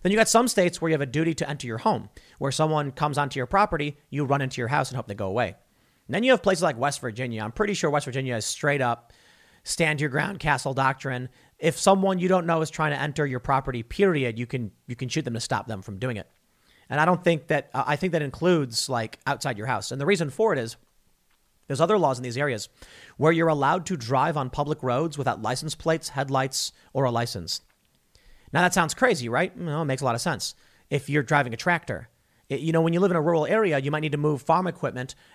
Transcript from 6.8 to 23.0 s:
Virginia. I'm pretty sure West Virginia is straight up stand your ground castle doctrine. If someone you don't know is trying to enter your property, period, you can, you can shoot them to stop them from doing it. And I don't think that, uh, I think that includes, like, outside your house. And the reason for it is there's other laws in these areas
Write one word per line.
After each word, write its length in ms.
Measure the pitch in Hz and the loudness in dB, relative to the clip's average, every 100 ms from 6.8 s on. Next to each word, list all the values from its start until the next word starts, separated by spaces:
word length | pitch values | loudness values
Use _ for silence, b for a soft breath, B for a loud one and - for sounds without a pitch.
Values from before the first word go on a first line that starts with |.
| 143 - | -2 -2
Virginia. 420 | 123 110 127 110 | -6 -6 -6 -4
I'm 80 | 107 | -6
pretty 240 | - 208 190 | -2 -2 0
sure 140 | 156 | 0
West 140 | 147 139 | 0 -2
Virginia 300 | 131 131 117 | -4 -4 -4
is 80 | - | -4
straight 360 | - 147 143 | -2 0 2
up 320 | 123 117 _ b b b b b | 0 0 _ b b b b b
stand 380 | - - 160 143 | -8 0 0 2
your 80 | 147 | 0
ground 300 | 139 151 196 | 0 -2 -2
castle 340 | 151 135 139 | 0 0 0
doctrine. 560 | 131 135 135 139 123 127 b b _ | 0 0 0 -6 -6 -8 b b _
If 180 | 160 - | -2 2
someone 420 | 196 196 190 185 | 4 6 4 2
you 80 | 180 | 2
don't 180 | 185 165 | 2 2
know 160 | 165 | 0
is 80 | 156 | -2
trying 220 | - 151 | -2 -2
to 80 | 139 | 0
enter 260 | 147 147 147 | -2 -2 -2
your 140 | 123 | -2
property, 440 | - 135 139 120 | 0 0 0 -6
period, 560 | 113 - 196 156 123 110 | -6 2 2 4 0 -4
you 60 | 120 | -6
can, 260 | 127 107 - - | -6 -6 -10 -14
you 80 | 120 | -10
can 140 | 127 | -4
shoot 140 | 156 | -4
them 100 | 123 | -4
to 60 | 117 | -6
stop 280 | - 110 110 | -2 -4 -4
them 140 | 101 | -10
from 180 | 92 95 | -10 -6
doing 180 | 127 107 | -6 -6
it. 100 | - _ _ b b b b | -10 _ _ b b b b
And 100 | 139 | 0
I 60 | 165 | 2
don't 180 | 175 | 4
think 240 | 175 165 - | 2 0 0
that, 220 | 147 - | -2 -2
uh, 100 | 131 131 | -4 -2
I 100 | 147 | -2
think 180 | 185 | 0
that 80 | 160 | -2
includes, 680 | 143 - 175 165 131 113 - | -4 0 2 2 2 -4 -4
like, 300 | 120 113 - - | -4 -4 -6 -4
outside 300 | 139 143 104 | -2 -2 -4
your 100 | 113 | -4
house. 240 | 107 - | -4 -4
And 100 | 131 | -2
the 40 | 143 | 2
reason 240 | 190 151 | 2 0
for 240 | - 220 | 0 2
it 60 | 143 | 2
is 180 | 117 - _ _ _ _ _ _ _ _ - | -4 -10 _ _ _ _ _ _ _ _ -6
there's 140 | 139 | 2
other 180 | 170 214 | 4 4
laws 180 | 151 123 | 2 0
in 60 | |
these 140 | 127 120 | -4 -2
areas 320 | 143 110 - B B B | -2 -2 -8 B B B